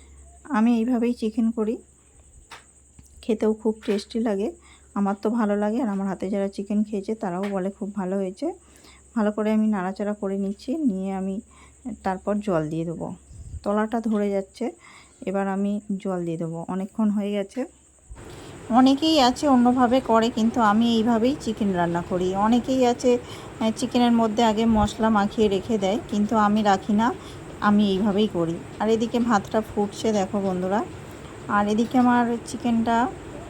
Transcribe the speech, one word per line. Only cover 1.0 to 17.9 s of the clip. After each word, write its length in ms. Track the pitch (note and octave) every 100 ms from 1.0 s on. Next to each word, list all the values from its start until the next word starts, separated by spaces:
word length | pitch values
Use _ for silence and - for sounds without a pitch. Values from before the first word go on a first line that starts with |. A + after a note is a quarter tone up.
| A#3
চিকেন 320 | B3 A3 A#3 A3+
করি, 240 | A3+ G#3+ A#3+ - _ _ - - - - - _ _ _ _ - -
খেতেও 320 | - G#3+ G#3+
খুব 200 | G#3+ A3 G#3+
টেস্টি 360 | - G3+ - A#3
লাগে। 280 | A3+ G3 A#3 - - - _
আমার 220 | G3+ G3 G3+
তো 80 | A3
ভালো 240 | A#3 G#3 G#3
লাগে, 220 | G#3 A3+
আর 80 | A3+
আমার 180 | G3 G3
হাতে 180 | F#3 F#3+
যারা 180 | G3+ G3
চিকেন 300 | G3 G3 G#3
খেয়েছে 280 | G#3 G#3+ G3
তারাও 300 | A3 G3 F3 G3+
বলে 180 | G3 F#3+
খুব 180 | G3 G3+
ভালো 200 | G#3 F3+ G3
হয়েছে। 300 | F#3 F#3+ D#4+ F4+ _ - - - -
ভালো 180 | A#3 G#3
করে 160 | G#3 G#3+
আমি 140 | A3 G#3+
নাড়াচাড়া 460 | G#3 F3+ G3 G#3
করে 220 | G#3 G3 G3
নিচ্ছি, 320 | G3 G3+ - D#4+
নিয়ে 260 | C#4+ F#3+ F#3+
আমি 220 | F#3+ F#3+ G3 - - - _ B3+ -
তারপর 320 | F#3+ F#3 - G#3
জল 240 | G#3 E3 D3+
দিয়ে 160 | D#3+
দেবো। 220 | E3 E3 E3 F3+ - - - -
তলাটা 360 | G#3 G#3 A3 A#3
ধরে 260 | A3 G#3+ G3+
যাচ্ছে, 340 | G3 F#3+ - A#3+ - - - - - -
এবার 200 | G3 G3
আমি 240 | G3 G3+ G#3 - G3
জল 220 | G3 F3+
দিয়ে 140 | E3+ E3
দেবো। 200 | E3 E3 -
অনেকক্ষণ 400 | F#3 F#3+ - G#3+
হয়ে 220 | G#3 G3+
গেছে। 280 | G#3 G3 C4 D4 _ _